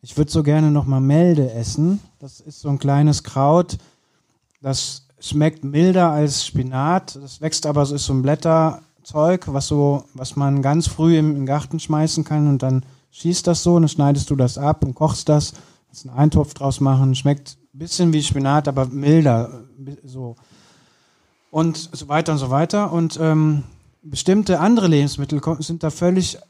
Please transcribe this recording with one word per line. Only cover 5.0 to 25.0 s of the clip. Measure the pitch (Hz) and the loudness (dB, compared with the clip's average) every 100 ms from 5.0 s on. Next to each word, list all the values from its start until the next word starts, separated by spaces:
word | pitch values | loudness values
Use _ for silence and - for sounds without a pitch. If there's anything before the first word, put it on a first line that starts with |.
| _ _ | _ _
schmeckt | - 147 151 156 | -6 0 0 0
milder | 139 143 180 185 175 | -4 2 4 4 2
als | 151 151 139 - | 2 0 -2 -4
Spinat. | - 127 127 143 180 - 139 | -4 -4 -2 0 -2 -4 -20
Das | 139 - | -20 -10
wächst | 156 - 151 | -6 -6 -2
aber, | 147 139 | 0 0
so | 143 | -2
ist | - | -2
so | |
ein | 135 | -2
Blätterzeug, | 131 156 165 160 160 - _ _ - 151 156 185 175 | 0 0 2 2 2 -2 _ _ -12 -2 0 0 -2
was | 139 139 | -6 -2
so, | 147 143 139 - | 0 2 0 -6
was | 127 131 - | -16 -10 -4
man | 139 139 | 0 0
ganz | 135 151 165 | 2 0 -2
früh | - 160 165 | 0 2 4
im, | 151 143 | 2 0
im | 135 | -2
Garten | 143 135 165 | -4 -4 -10
schmeißen | - 151 156 - 151 | -4 0 0 -2 -2
kann | 151 147 | 0 2
und | 139 | 2
dann | 131 131 - _ _ | 0 -2 -4 _ _
schießt | - 165 180 - | -8 -4 -2 0
das | 165 | 0
so | - 175 | 2 4
und | |
dann | 160 | 2
schneidest | - 143 143 - | 2 2 2 0
du | 143 | 0
das | 123 - | 0 0
ab | 143 151 | -2 -2
und | 147 123 | -2 -2
kochst | 156 - - | -2 -2 0
das, | 151 147 - - _ _ | 0 0 -10 -20 _ _
kannst | - 131 | -20 -14
einen | 123 | 0
Eintopf | 147 170 151 | 2 2 -2
draus | - 139 127 | -4 -4 0
machen, | 139 131 135 131 | 2 2 2 0
schmeckt | 143 139 - - _ | 0 -2 -6 -20 _
ein | 135 | -18
bisschen | 170 - 175 | -12 -2 0
wie | 156 | 2
Spinat, | 143 139 135 147 147 | -2 -2 2 2 0
aber | 135 131 | -2 -4
milder, | 139 143 160 151 113 117 123 113 - | -2 4 4 6 2 0 -10 -20 -20
äh, | |
bi-, | 135 143 | -20 -18
so. | 139 127 127 117 _ _ _ _ _ _ _ _ _ _ _ | -18 -14 -14 -16 _ _ _ _ _ _ _ _ _ _ _
Und | 156 165 160 - | -2 -2 -2 -10
so | - 139 | -16 -4
weiter | 147 165 | -2 0
und | 151 | -2
so | 135 | 0
weiter. | 135 165 208 208 | 0 0 0 -2
Und, | 170 165 156 | -2 -2 -2
ähm, | 160 156 156 151 135 - _ _ | 0 2 2 0 -4 -16 _ _
bestimmte | 156 135 - 196 202 175 | -14 -6 0 0 2 0
andere | 180 240 190 | 4 4 4
Lebensmittel | 151 | 2